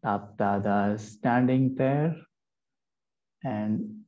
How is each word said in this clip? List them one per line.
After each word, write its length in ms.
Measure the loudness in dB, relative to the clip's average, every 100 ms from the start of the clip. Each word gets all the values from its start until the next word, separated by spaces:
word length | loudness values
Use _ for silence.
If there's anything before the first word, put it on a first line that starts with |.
Bap 360 | 0 -2 -4 -2
Dada 540 | 0 0 2 2 2 -2
is 80 |
standing 720 | -6 -4 0 2 4 2 2 2
there, 400 | 0 2 0 -4 -12 _ _ _ _ _ _ _ _ _ _ _
and 580 | -6 -4 -2 -2 -4 -12